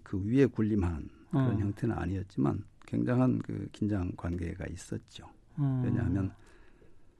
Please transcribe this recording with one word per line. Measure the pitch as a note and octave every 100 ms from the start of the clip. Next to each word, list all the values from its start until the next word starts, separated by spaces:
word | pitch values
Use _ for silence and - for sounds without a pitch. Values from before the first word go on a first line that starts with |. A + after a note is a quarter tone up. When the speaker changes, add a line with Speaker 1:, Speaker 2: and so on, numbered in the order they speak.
Speaker 1:
그 | - G2
위에 | G2 C3 C3+
군림하는 | - G#2+ G#2+ F2 D#2 - - -
그런 | D3 C3
Speaker 2:
음. | G#2+
Speaker 1:
형태는 | G2+ G2+ A#2 G#2+
아니었지만 | - F#2+ F#2+ - C#3 G2 - - -
굉장한 | A2+ A#2+ B2 B2+ A2+
그 | G#2+ G#2+ G2
긴장 | - G#2 G2 F2+ G#2+
관계가 | F2+ F2 E2+ F#2 -
있었죠. | E2+ - - - - - - - -
Speaker 2:
음. | C#3 C3
Speaker 1:
왜냐하면 | B2 A#2+ F#2 F#2+ F#2+ - - - - - - - - -